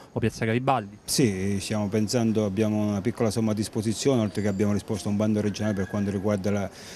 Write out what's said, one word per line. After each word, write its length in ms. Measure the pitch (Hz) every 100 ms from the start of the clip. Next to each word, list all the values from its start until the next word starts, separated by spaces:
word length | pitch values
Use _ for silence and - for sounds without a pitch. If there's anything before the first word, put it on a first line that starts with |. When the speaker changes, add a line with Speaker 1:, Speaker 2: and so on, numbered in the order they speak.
| -
Speaker 1:
o 80 | 123
Piazza 240 | 110 -
Garibaldi. 540 | 113 117 131 127 101 104
Speaker 2:
Sì, 540 | - - 120 95 98 101
stiamo 280 | - 107 104
pensando, 560 | 110 104 123 113 110
abbiamo 440 | 104 98 107 107 107
una 120 | 101
piccola 300 | 104 - 117
somma 200 | 113 110
a 40 |
disposizione, 680 | 104 104 117 107 101 139 127
oltre 220 | 107 104
che 60 | 101
abbiamo 240 | 95 104
risposto 360 | 104 - 107 107
a 20 |
un 60 | 104
bando 240 | 107 104
regionale 340 | 104 95 107
per 140 | 98 95
quanto 220 | 104 101
riguarda 400 | 98 101 101 98
la, 200 | 101 95 - -